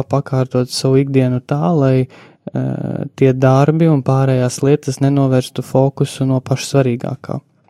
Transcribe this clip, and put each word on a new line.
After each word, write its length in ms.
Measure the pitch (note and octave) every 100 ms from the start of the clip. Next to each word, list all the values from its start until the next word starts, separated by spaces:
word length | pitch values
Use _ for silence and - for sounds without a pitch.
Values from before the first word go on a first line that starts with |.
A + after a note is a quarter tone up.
| C3
pakārtot 640 | C#3 - C3 B2+ B2+ B2
savu 300 | - C3+ C3+
ikdienu 380 | C#3 C3+ B2+ B2+
tā, 200 | - C#3+ E3
lai, 220 | E3 C3+ C3
eh, 960 | C3 - - _ - C3 C3 C3 - - - -
tie 160 | C3+
darbi 580 | C3 C3 C3+ C#3+ D#3+ E3
un 120 | D3
pārējās 600 | B2+ C3+ C3+ B2+ B2 -
lietas 380 | C#3 D3 - C3
nenovērstu 600 | C#3 C#3+ C3+ C3 - -
fokusu 640 | - C3 C3+ - C#3 - C3
no 140 | C3
paša 320 | - C3 -
svarīgākā. 680 | C#3 C3 A#2+ - C3 - C3+ - _ _